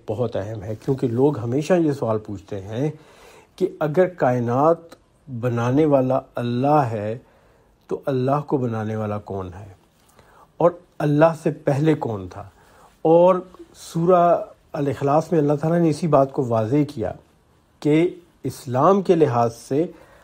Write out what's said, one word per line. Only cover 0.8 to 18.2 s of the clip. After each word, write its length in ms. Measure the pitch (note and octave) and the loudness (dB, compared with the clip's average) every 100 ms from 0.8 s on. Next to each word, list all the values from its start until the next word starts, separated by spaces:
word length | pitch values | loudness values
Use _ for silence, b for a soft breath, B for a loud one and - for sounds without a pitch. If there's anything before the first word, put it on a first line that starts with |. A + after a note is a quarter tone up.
| - C3 C3 | -4 -2 -2
लोग 300 | A#2 C#3 A2+ | 2 2 2
हमेशा 380 | A#2 B2+ D3+ F#3 | -2 -4 0 2
ये 180 | D#3+ | 2
सवाल 240 | C3+ A#2 A2 | 0 -2 -4
पूछते 380 | A2 G2 - G#2 | -4 -14 -12 -14
हैं 360 | F#2+ A2 D3+ D3+ B B B B B - | -10 -6 -4 -6 B B B B B -6
कि 100 | F#3 - | -6 -4
अगर 240 | D3+ D3+ F3+ F3+ | -2 2 0 0
कायनात 760 | C#3 B2 A#2 B2+ D3+ E3+ - - _ _ - | 0 0 0 2 2 2 -2 -20 _ _ -14
बनाने 580 | B2 A#2+ A#2 A#2 C3+ D#3 | -8 -4 -2 0 2 4
वाला 360 | C#3 B2+ C3 - - | 4 2 0 -4 -6
अल्लाह 460 | A#2+ A#2+ C#3 D3+ | -4 -2 2 2
है 520 | B2 A2 G#2 A#2 b b b b b _ - | 2 -2 -6 -8 b b b b b _ -10
तो 60 | - - | -8 -4
अल्लाह 320 | C3 B2+ C#3+ | -2 0 -2
को 180 | D3+ D3 | -2 -2
बनाने 360 | B2 A2 G#2+ A2 | -2 -4 -4 -4
वाला 200 | G#2+ G#2 | -4 -6
कौन 320 | - G2 F#2 | -8 -10 -10
है 260 | E2+ G#2 - _ _ b b b b b - | -12 -18 -20 _ _ b b b b b 0
और 200 | E3 E3+ - - | 0 0 -6 -4
अल्लाह 340 | D3+ D3 D#3+ | 0 4 4
से 160 | D#3+ E3+ D3 - | 4 -4 -4 -2
पहले 280 | C#3 D#3 D3+ | 0 2 0
कौन 320 | A#2+ G#2+ F#2 | -2 -6 -8
था। 240 | G2 G2+ - b b b _ | -14 -18 -20 b b b _
और 460 | D#3+ E3 F3+ F#3 F3+ - - | 4 6 6 4 -2 -16 -20
सूरा 480 | - - E3 E3+ F3+ F3 E3+ - - _ | -20 -10 -2 2 4 4 2 -2 -14 _
अल 140 | D#3 C#3+ | -6 -4
इखलास 400 | A#2+ C#3 D3 D#3+ | -2 0 0 0
में 60 | E3+ | 0
अल्लाह 160 | C#3+ D3 | 0 0
ताला 220 | D#3+ F3 | 0 0
ने 120 | E3 | 0
इसी 180 | D3 F3 | 0 2
बात 240 | C#3+ C3+ | 2 2
को 120 | - | 0
वाज़ेह 400 | B2 A#2 A2 C#3+ | -2 0 0 0
किया 260 | C#3 - F#2+ - _ _ _ _ _ _ | 0 -4 -8 -8 _ _ _ _ _ _
कि 400 | D3 D#3 F3 - | 0 2 2 -2